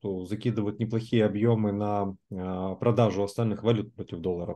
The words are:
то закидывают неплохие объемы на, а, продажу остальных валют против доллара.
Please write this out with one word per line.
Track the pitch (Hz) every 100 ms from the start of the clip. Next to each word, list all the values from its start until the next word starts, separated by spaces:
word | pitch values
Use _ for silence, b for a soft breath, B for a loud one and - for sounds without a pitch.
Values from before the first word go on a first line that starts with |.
то | 101 92 90
закидывают | 107 127 107 101 104
неплохие | 110 113 - 117 104
объемы | 101 117 110 107
на, | 101 104 101 98 98 _
а, | 95 92 92 95 92
продажу | 120 117 110 95
остальных | 101 - 113 101
валют | 110 113 104
против | - - 87
доллара. | 90 87 87